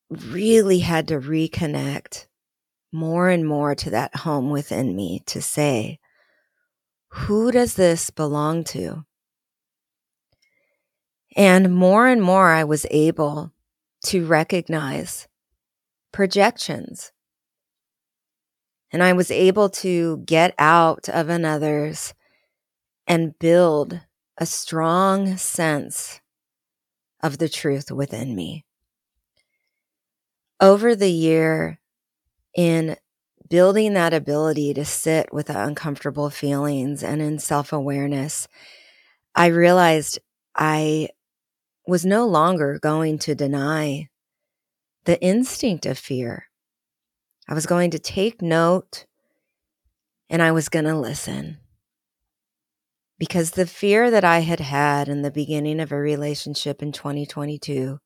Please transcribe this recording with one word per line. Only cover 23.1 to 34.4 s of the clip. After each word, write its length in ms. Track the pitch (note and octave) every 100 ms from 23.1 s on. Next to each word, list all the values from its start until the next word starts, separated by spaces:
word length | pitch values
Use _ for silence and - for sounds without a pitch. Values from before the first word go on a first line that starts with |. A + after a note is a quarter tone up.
| E3+ E3 -
build 640 | E3 F3 E3+ D3+ C#3+ F3 - _ _ -
a 80 | E3
strong 920 | - - D#3+ E3 F3+ F#3+ G3 G3 F#3
sense 840 | - - D#3+ D3 - - - - _ _ _ _ _ _ _ _ _ _
of 140 | D#3 C#3
the 140 | D#3+
truth 400 | - D3+ C#3 -
within 440 | C3 C#3 A2 B2+
me. 300 | G2+ E2 D3+ - _ _ _ _ _ _ _ _ _ _ _ _ _ _ _ _ _ _ -
Over 380 | G3 G3+ A#3 G#3
the 140 | G3
year, 680 | E3 D#3+ D#3+ D#3+ D#3+ E3 D#3+ _ _ _ _ _ _ _ -
in 400 | E3+ E3 D#3+ - _ _ _ _ -
building 440 | E3+ F#3 G#3 G#3+
that 220 | G3 E3
ability 600 | D#3+ C#3+ D3